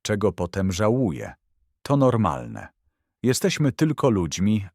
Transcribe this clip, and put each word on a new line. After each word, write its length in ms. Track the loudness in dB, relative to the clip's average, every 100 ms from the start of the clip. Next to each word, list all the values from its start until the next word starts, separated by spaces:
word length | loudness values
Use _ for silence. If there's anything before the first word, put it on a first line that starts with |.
czego 300 | -4 0 0
potem 400 | -2 -4 -2 -2
żałuje. 640 | 0 0 2 0 -4 -10 -16 _ _ _ _
To 160 | -2 2
normalne. 680 | 4 4 2 -2 -8 -12 -16 _ _ _ _ _
Jesteśmy 480 | -2 0 0 0 -2
tylko 380 | 0 0 2 2
ludźmi, 580 | 2 0 0 0 0 -2